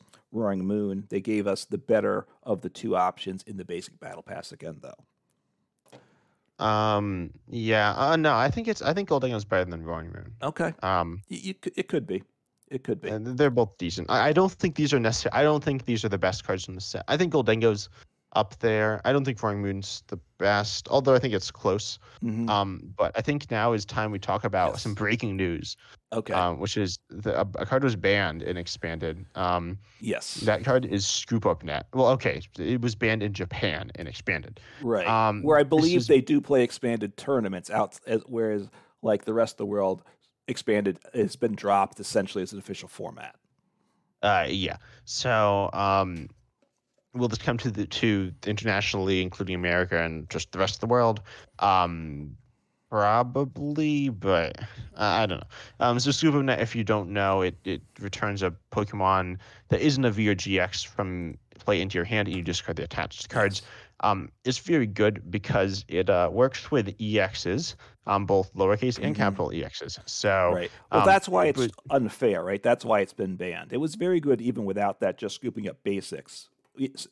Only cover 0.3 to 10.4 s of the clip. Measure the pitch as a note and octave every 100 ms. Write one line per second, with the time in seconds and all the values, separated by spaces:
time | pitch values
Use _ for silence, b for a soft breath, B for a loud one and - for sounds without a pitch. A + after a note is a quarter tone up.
0.3 | A2 G#2+ G2 F#2+ G#2 G2+ G2 G#2 G2+ F#2
1.3 | G#2+ G2 F#2+ - G#2 - A2 G2+ G2+ -
2.3 | b - G2 F2 - A2+ F#2 F2+ - G2
3.3 | F#2+ - G2 F2 F2 - - - - -
4.3 | F2+ - - E2+ D2+ C2+ - _ _ _
5.3 | _ _ _ _ _ _ - _ _ _
6.3 | _ _ - G#2+ G#2+ G#2+ G#2 G2+ F#2 E2+
7.3 | - - A#2 A2 A2 G#2 F#2+ C#3 D#3+ D#3
8.3 | A#2 C#3 A#3 A3+ G#3 C3 F3+ G3 C#3 B2+
9.3 | A2 G#2 F#2+ F2+ E2 E2 E2 E2 E2 -
10.3 | A2+